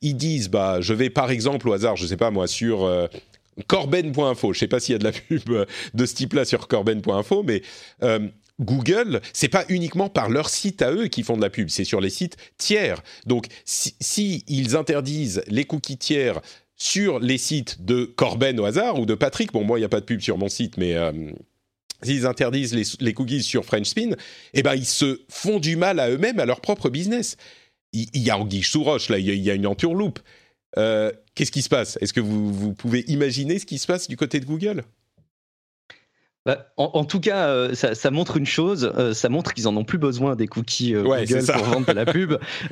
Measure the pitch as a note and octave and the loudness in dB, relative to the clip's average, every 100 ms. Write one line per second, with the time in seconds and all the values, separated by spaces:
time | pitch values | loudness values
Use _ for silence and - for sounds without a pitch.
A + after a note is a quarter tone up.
0 | D3 C3 D#3 D3+ G2 G2+ F#2+ F#2 F2+ A2 | -2 -2 0 -2 0 2 2 0 0 0
1 | B2+ - C3 B2 B2 C#3 A#2 G2 A2+ F#2 | 0 0 0 0 0 0 0 2 2 0
2 | F2 F2+ A2+ G2+ F2+ - A#2 G#2+ F#2+ F2+ | -2 0 0 0 -2 -2 0 2 2 0
3 | F2 - - _ _ - - F#3+ C3+ F3 | -2 -6 -20 _ _ -12 0 0 2 0
4 | D#3 C3+ C#3 B2 - - C#3+ B2+ - A2+ | 0 0 0 0 0 0 0 0 0 0
5 | G#2+ - - D#3+ - A2+ G2 - - A2 | 0 -2 -4 -4 0 -2 -2 -6 -6 -2
6 | B2+ - B2+ C#3+ B2 A#2+ - A2+ G2+ G#2+ | -2 -2 -2 0 2 0 2 2 2 2
7 | G2 G2 G#2 G3 G3+ G2+ - - - - | 0 0 2 0 2 0 -2 -16 -20 -2
8 | B2 A2+ G#2 - _ - G#2+ C3+ B2 G3+ | 0 2 -2 -10 _ -6 0 0 2 2
9 | A#3 A#2 - - - F#3+ - F3+ E3 E3+ | 2 -2 -4 -2 2 2 0 -2 0 -2
10 | G3 D3+ A2 B2+ D3+ - G3+ - B2+ F3 | 0 0 2 2 0 -2 -2 0 0 2
11 | G#3+ - A2+ A#2 G2+ - E2+ - F#2+ G#2 | -2 -2 -2 0 0 0 -4 -2 0 0
12 | F#2+ - F3+ - - - - G#3 E3 D#2+ | 0 -2 -6 -8 -18 -6 0 2 0 -4
13 | - - - B2 - - - - - - | -8 -8 0 0 -2 -12 -8 -4 -4 -6
14 | - - G#3 E3+ - C#3 B2 D3+ D#3 D3 | -4 -2 -2 -2 -2 -2 0 0 0 0
15 | C3+ D3+ C3+ F#2 - G#2+ C#3+ D#3 - C3+ | -2 -2 -2 -2 -2 -2 -2 -4 -6 -6
16 | - D3 B2+ D#2+ - - _ - - F#3+ | -2 0 2 -2 -6 -18 _ -8 -2 0
17 | G3+ C3 B2 C3 - D#3 A#2+ - F2+ B2 | 0 2 0 0 0 -4 -4 -4 0 0
18 | B2 - B2+ A#2 C3+ A#2+ G#2 C3+ A#3+ D#3 | 0 0 0 2 2 2 2 2 0 0
19 | A2+ G#2+ C#3 - A3 A#2+ G#2 A#2+ G#2+ G#2+ | 0 2 0 0 0 0 2 2 2 0
20 | - A2+ G#2+ F2+ G2 - A#2 - F2+ E2+ | 0 -2 0 0 0 -2 -4 0 0 2
21 | E2 D#2 D2+ E2 - _ _ _ - - | 0 -2 -8 -12 -18 _ _ _ -18 -8
22 | A#2 C#3 B2+ B2 B2+ C3+ B2+ A#2 G2+ - | -2 0 0 2 0 0 0 0 -2 -2
23 | B2 A2 B2+ C#3 - B2 - G#2+ G#2 - | -2 0 -2 -2 0 0 0 0 0 -2
24 | A#3 F#3 - - - C#3 C#3 C3+ B2+ - | -2 -2 -8 -20 -4 2 2 2 0 2
25 | C#3+ C3 - - F3+ G#3 D3+ E3 F3+ F3 | 2 0 -8 -4 0 0 0 2 2 2
26 | B2 C3 G#3+ A3+ A#2+ B2 - G3+ C#3 C3 | 2 2 2 2 0 0 0 0 0 -2
27 | F#3+ A#3+ - - - - _ _ _ A2 | -2 -2 -4 -8 -18 -20 _ _ _ -6
28 | A2+ C#3 A#2 G2+ G#2 G2 - D#3 C#3+ C#3 | -2 0 2 2 0 -2 0 2 2 0
29 | - G2+ F#2+ G2+ G2 G2 G2+ G2+ E3+ F3+ | 2 0 2 0 0 2 0 0 0 0
30 | G3+ - - - _ _ _ - A2 G#2+ | -2 -4 -14 -20 _ _ _ 0 2 2
31 | G#2+ - _ - D3 C#3+ - C#3 G#2 - | 0 -4 _ -4 -2 -2 2 2 0 -4
32 | G#2 - G#2 G#2+ G#2 G2 G#2 G2+ A#2+ B2 | -4 -4 -2 -2 0 -2 -2 -4 -2 -2
33 | A#2+ C#3+ C#3+ B2 C#3+ F#3 - C#3+ - F3+ | 0 0 0 -2 -2 -4 -4 -6 -2 -4
34 | - D3 D3+ D3 C3 D#3 G3+ F#3+ A#2 _ | -4 -4 -2 -2 -4 -4 -4 -4 -8 _
35 | _ _ _ _ _ _ _ _ - - | _ _ _ _ _ _ _ _ -20 -20
36 | _ _ _ _ - C3 - - D3 D#3+ | _ _ _ _ -2 -2 -4 -2 0 0
37 | D3+ G3 F#3 G3 D#3 C3 B2+ B2+ B2+ A2 | 0 0 2 2 2 2 0 0 0 2
38 | C#3 C#3+ F3 D#3+ C#3 - E3+ G3 A#2+ - | 2 2 0 0 0 2 2 2 0 2
39 | B2 A2 A#2+ C#3+ E3+ - A2 G#2+ A2 F3+ | 0 2 2 2 -2 -2 0 0 0 0
40 | C#3+ A#2+ C#3 B2 A2 - A2+ - A#2+ G#2+ | 0 2 0 0 -2 -4 -4 -2 0 2
41 | G2+ C3 A2+ C3 C3 A#2+ A2 B2+ C3 G#2+ | 2 2 2 2 2 2 2 2 2 2
42 | A#2 D#3+ F#3 C#3+ - - F3+ | 2 2 2 0 -4 -8 -2